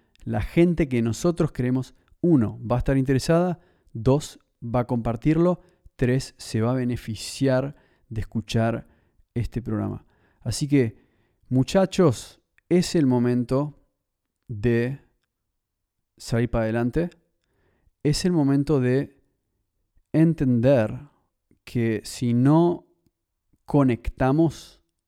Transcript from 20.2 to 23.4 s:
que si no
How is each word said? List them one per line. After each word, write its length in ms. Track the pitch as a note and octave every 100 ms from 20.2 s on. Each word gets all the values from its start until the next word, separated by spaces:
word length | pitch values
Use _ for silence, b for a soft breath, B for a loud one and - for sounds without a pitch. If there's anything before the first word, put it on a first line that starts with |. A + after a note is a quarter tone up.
| E3 D#3+ C3+ A#2+ B2+ C3+ G#2+ B2+ C#3+ _ _ _ _ _ -
que 360 | B2+ A2+ A2 -
si 280 | - B2
no 540 | A#2+ C3+ D#3 E3+ E3+ _ _ _ _ _ _